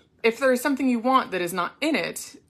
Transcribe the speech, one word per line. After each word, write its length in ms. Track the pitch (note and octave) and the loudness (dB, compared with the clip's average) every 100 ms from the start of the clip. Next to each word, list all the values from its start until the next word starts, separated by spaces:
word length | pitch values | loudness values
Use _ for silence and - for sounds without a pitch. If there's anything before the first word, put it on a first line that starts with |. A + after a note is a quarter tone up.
| _ _ | _ _
If 160 | A3+ A3+ | 0 2
there 140 | C4 | 2
is 80 | B3 | 2
something 260 | D4+ C4+ C4+ | 0 0 0
you 120 | A#3+ | 0
want 320 | A#3 C4 - | 2 2 0
that 100 | F3+ | -4
is 100 | F3 | -4
not 220 | F#3 F3 - | -2 -6 -2
in 140 | D4+ B3 | -2 0
it, 400 | E3 - - - _ | -2 -6 -14 -18 _